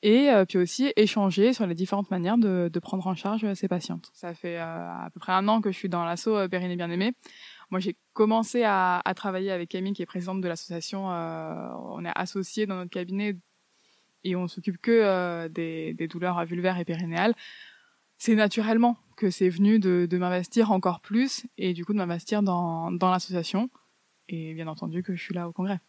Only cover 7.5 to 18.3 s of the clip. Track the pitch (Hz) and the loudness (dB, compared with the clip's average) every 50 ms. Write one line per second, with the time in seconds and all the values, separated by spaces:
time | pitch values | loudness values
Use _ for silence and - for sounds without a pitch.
7.5 | - - - _ 185 185 180 - 170 _ _ _ _ - 214 214 220 226 226 - | -20 -20 -14 _ -4 -2 -2 -4 -6 _ _ _ _ 2 4 4 4 2 0 0
8.5 | - 247 233 214 202 190 185 180 180 175 - - 185 - - 202 185 185 190 196 | 0 2 2 4 4 4 2 2 2 0 0 -2 -4 -2 -4 -4 -4 -2 -2 -2
9.5 | 190 180 175 170 - 185 185 196 202 - 175 - - 180 175 185 190 190 180 175 | -2 -4 -4 -6 -6 -4 -4 -4 -4 -4 -6 -6 -6 -8 -6 -4 -4 -4 -4 -4
10.5 | 170 170 - - 170 170 165 - - 196 196 190 180 170 170 165 165 160 160 160 | -6 -6 -8 -10 -10 -8 -8 -8 -8 -6 -6 -4 -4 -4 -6 -6 -8 -8 -8 -8
11.5 | 165 - - 62 62 - - - - - 175 170 - - 185 180 - 196 185 - | -8 -8 -8 -10 -10 -12 -12 -12 -10 -8 -6 -6 -2 -2 -4 -4 -4 -6 -6 -6
12.5 | - 214 214 196 190 185 180 175 - 185 180 175 190 196 208 208 202 175 _ _ | -4 -4 -4 -2 -4 -8 -8 -8 -6 -6 -6 -4 -4 -2 -2 -2 -4 -6 _ _
13.5 | _ _ _ _ _ _ _ _ _ _ _ _ _ _ _ 190 185 180 180 175 | _ _ _ _ _ _ _ _ _ _ _ _ _ _ _ -4 -2 -2 -2 -4
14.5 | - - 170 - 180 170 - 233 233 226 214 202 190 185 180 175 170 170 165 165 | -6 -6 -6 -6 -6 -2 2 4 6 6 6 6 4 2 0 -2 -4 -4 -6 -6
15.5 | 165 170 165 160 160 160 160 160 160 170 170 160 160 175 175 185 175 175 170 165 | -6 -4 -6 -4 -4 -6 -6 -6 -4 -4 -6 -6 -4 -4 -2 -2 0 0 -2 -2
16.5 | 175 175 175 185 185 180 170 - 170 160 180 170 165 170 185 220 233 - - - | -4 -2 0 0 0 0 -2 -4 -4 -4 -4 -4 0 2 2 2 2 0 -4 -20
17.5 | - - - - - _ _ _ _ _ _ _ _ _ - - | -20 -20 -20 -20 -20 _ _ _ _ _ _ _ _ _ 2 2